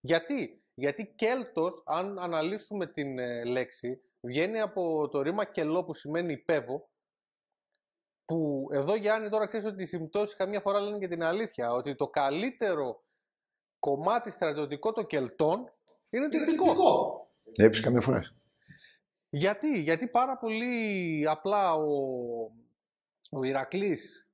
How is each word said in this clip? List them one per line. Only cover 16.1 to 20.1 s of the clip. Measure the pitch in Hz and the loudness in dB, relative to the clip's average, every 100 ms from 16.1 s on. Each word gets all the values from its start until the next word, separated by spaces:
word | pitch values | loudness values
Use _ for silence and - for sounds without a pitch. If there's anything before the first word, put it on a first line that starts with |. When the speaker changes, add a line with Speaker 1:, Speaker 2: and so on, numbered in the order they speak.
Speaker 1:
είναι | 233 294 | -2 0
το | 311 | 0
Speaker 2:
Είναι | 302 | 2
Speaker 1:
ιππικό. | 320 359 | 4 4
Speaker 2:
ιππικό. | 349 359 - - - - _ - - | 6 6 6 2 -4 -14 _ -12 8
Speaker 3:
Βλέπεις | 107 110 | 8 8
καμιά | 120 123 | 2 2
φορά. | 113 120 - - _ _ _ - - _ _ _ _ | 2 0 -2 -16 _ _ _ -20 -20 _ _ _ _
Speaker 1:
Γιατί; | 143 185 202 302 247 | 0 0 2 0 0
Γιατί | 151 226 | 2 0
πάρα | 240 | 2